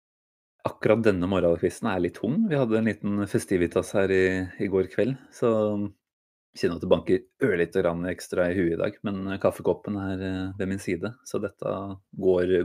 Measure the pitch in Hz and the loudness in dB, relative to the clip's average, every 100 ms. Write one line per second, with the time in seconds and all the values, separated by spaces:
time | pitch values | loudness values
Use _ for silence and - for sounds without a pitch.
0 | _ _ _ _ _ _ - - - 110 | _ _ _ _ _ _ -8 -2 2 4
1 | 110 92 90 95 85 85 87 - 117 92 | 4 2 2 2 2 2 0 -2 -4 -2
2 | 87 - 107 170 220 143 120 110 113 101 | -2 -2 -2 0 0 0 2 2 0 -2
3 | 104 101 101 113 - 92 85 95 85 104 | -2 -2 0 -2 0 0 2 0 0 0
4 | 95 95 92 92 92 - 104 95 92 - | 2 4 2 0 -4 -6 0 0 0 0
5 | 107 135 - - 120 110 107 104 101 - | 0 -2 -12 -2 0 2 0 -2 -6 -10
6 | _ _ _ _ _ - 95 82 90 82 | _ _ _ _ _ -4 -2 -2 2 2
7 | 85 92 - _ 131 87 85 98 87 85 | 4 0 -2 _ 0 2 0 0 0 -2
8 | 90 90 - 92 87 92 85 85 98 - | -4 -6 -4 0 0 2 0 0 -4 -4
9 | 107 98 95 98 - - 98 87 - 101 | -6 -6 -6 -2 -2 0 -2 -2 -4 -6
10 | 95 95 95 92 95 95 95 98 104 87 | -4 -4 -4 -4 -6 -6 -4 -4 -4 -4
11 | 101 - - 104 101 - 107 98 98 98 | -6 -10 -8 -6 -6 -6 -6 -6 -8 -12
12 | _ - 95 90 90 92 | _ 0 2 4 4 2